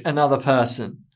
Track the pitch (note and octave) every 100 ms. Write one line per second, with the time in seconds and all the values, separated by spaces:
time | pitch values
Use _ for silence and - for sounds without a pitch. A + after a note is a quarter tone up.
0 | - D3 D3 C3 C#3 C3 A#2+ - G2+ -
1 | _